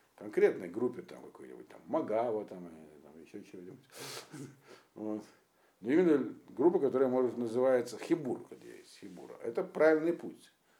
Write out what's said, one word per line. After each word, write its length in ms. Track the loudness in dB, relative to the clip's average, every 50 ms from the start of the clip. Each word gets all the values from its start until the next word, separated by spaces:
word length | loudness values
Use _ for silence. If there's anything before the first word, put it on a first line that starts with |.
| _ _ _
Конкретной 520 | -16 -14 -4 2 4 4 4 4 0 -6 -8
группе, 340 | -4 -2 -2 -2 -2 -6
там, 200 | -12 -14 -16 -18
какой-нибудь 460 | -18 -18 -18 -18 -18 -16 -16 -18 -18 -20
там 120 | -20 -20 -10
Магава, 580 | -6 -4 -4 -2 0 0 0 0 0 -2 -4 -4
там, 220 | -8 -12 -14 -14
или 340 | -16 -16 -18 -20 -20 -20 -20
там 180 | -20 -20 -20 -20
еще 200 | -20 -16 -16 -16 -16 -16
чего-нибудь. 340 | -16 -16 -16 -16 -18 -20 _ _ -16 -14 -14 -12 -12 -12 -14 -14
<laughs> 180 | -14 -16 -16 -16 -18 _ _ -20 -20 -20 _ _ _
Вот. 300 | -10 -8 -6 -6 -8 -8 -12 -20 _ _ _ _ _ _ _ _ _
Но 80 | -2 2
именно 440 | 4 6 6 6 6 4 2 -2 -8 -12 -18 -10
группа, 300 | 0 2 4 4 4 4
которая 300 | 2 2 4 4 4 4
может, 280 | 4 2 2 2 0
называется 640 | -2 -4 -2 0 2 4 4 4 4 2 -2 -8 -10
хибур, 480 | -2 -2 -2 0 0 -4 -6 -6 -8 -14
где 280 | -18 -18 -18 -20 -20 -20
есть 200 | -20 -20 -20 -20
хибура, 380 | -18 -18 -16 -16 -16 -16 -14 -10
это 200 | -8 -4 -2 -4
правильный 520 | -4 -2 2 6 6 6 6 6 4 0 -2
путь. 380 | -4 -6 -12 -14 -16 -20 -20 _ _ _ _ _